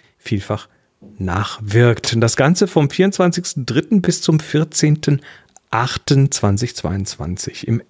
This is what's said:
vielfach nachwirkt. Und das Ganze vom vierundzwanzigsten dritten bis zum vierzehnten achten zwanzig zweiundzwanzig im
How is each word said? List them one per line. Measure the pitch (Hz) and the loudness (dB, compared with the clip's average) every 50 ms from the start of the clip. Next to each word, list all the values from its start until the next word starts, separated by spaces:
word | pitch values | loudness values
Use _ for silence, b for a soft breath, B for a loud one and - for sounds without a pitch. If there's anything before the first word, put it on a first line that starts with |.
| B B B _ | B B B _
vielfach | - - 113 101 95 - 107 - - - _ _ _ _ _ _ - - - | -8 -6 -4 -4 -4 -4 -6 -8 -8 -12 _ _ _ _ _ _ -20 -20 -12
nachwirkt. | - 95 92 87 98 104 - - - 110 101 98 117 120 120 113 - - - - | -8 -6 -4 -4 -4 -4 -6 -8 -10 -6 0 2 4 4 4 4 2 -2 -2 0
Und | 113 | 2
das | 113 117 - | 2 2 2
Ganze | - 135 143 180 - 208 | 2 2 2 4 2 2
vom | 180 - 170 147 139 | 2 2 2 2 2
vierundzwanzigsten | - - 185 196 196 - 185 175 175 - 180 - - 147 127 | 2 2 2 2 2 2 2 2 0 -2 -4 -6 -6 -6 -6
dritten | - 113 139 - - 226 202 175 | -2 -2 -2 0 2 2 2 2
bis | - 175 - | 2 0 0
zum | - - 160 156 | 2 2 2 2
vierzehnten | - - - 151 156 151 - - - 151 147 156 - - 147 139 B B B B B B B _ _ _ | 0 0 -2 -2 -2 -2 -2 0 2 2 2 2 2 0 0 0 B B B B B B B _ _ _
achten | - 113 120 131 - - - - 147 139 135 139 | -4 -2 -2 -2 -4 -6 -2 2 2 4 4 2
zwanzig | - - - 101 98 101 120 120 - | 2 0 0 0 2 0 -2 -4 -6
zweiundzwanzig | - - 78 90 98 95 - - - - 80 90 - - - - - - | -6 -6 -4 -4 -4 -6 -6 -8 -8 -8 -8 -8 -8 -8 -10 -12 -8 -4
im | - 113 117 - _ | -4 -2 -4 -4 _